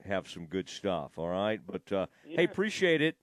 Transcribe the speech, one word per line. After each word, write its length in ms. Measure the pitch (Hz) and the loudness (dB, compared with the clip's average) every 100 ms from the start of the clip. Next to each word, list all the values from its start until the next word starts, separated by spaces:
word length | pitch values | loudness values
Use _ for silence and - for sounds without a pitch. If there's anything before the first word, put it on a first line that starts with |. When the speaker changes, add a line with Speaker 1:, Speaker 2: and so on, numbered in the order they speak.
Speaker 1:
have 240 | 98 95 - | -4 -4 -4
some 180 | 87 82 | -12 -6
good 220 | 92 85 | -4 -4
stuff, 500 | - 101 85 67 80 | -4 -2 -2 -4 -6
all 100 | 85 | -2
right? 320 | 92 107 110 - | 0 0 -2 -6
But, 260 | 90 - | -8 -2
uh, 140 | 98 92 _ | -2 -2 _
hey, 100 | 147 | -6
Speaker 2:
Yeah. 60 | 165 | 0
Speaker 1:
appreciate 600 | 175 - 208 - 180 156 | 2 2 -2 2 4 6
it. 140 | 160 - | 4 0